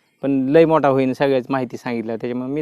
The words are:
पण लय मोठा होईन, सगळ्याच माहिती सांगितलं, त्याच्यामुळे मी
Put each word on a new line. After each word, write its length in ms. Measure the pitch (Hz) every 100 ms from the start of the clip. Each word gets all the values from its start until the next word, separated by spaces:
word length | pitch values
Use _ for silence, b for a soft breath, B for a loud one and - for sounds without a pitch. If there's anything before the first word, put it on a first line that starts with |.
| _ _
पण 100 | 135 139 131
लय 160 | 160 160
मोठा 220 | 156 143
होईन, 260 | 135 131
सगळ्याच 320 | 123 143 131 123
माहिती 280 | 139 120 120
सांगितलं, 380 | 127 117 110 113
त्याच्यामुळे 360 | 123 123 127
मी 100 | 147